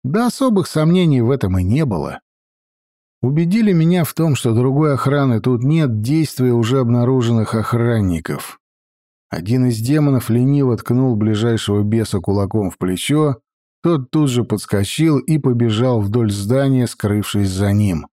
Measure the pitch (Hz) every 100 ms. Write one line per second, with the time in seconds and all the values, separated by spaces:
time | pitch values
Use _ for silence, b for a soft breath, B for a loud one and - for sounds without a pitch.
0 | 131 190 240 - 262 196 - 151 156 185
1 | 170 135 117 139 98 92 90 127 151 87
2 | 71 67 _ _ _ _ _ _ _ _
3 | _ _ 120 151 170 220 214 170 160 180
4 | 156 - 165 131 123 113 127 139 156 131
5 | 139 143 139 110 123 123 131 165 147 107
6 | 113 156 151 - 127 120 110 135 117 120
7 | 120 131 117 117 104 110 104 117 120 113
8 | 98 82 - 67 - - _ _ _ _
9 | _ _ _ 82 92 127 127 113 117 151
10 | 143 131 - 117 131 143 131 110 - 123
11 | 131 110 107 104 117 113 - 101 104 113
12 | 110 101 87 101 98 107 98 - 92 92
13 | - 151 151 131 _ _ _ _ 170 160
14 | 127 156 147 123 113 104 - 101 101 -
15 | 160 143 - 156 135 120 117 107 127 117
16 | 101 117 110 101 101 131 139 127 120 -
17 | 104 104 98 101 98 92 101 101 104 82
18 | 73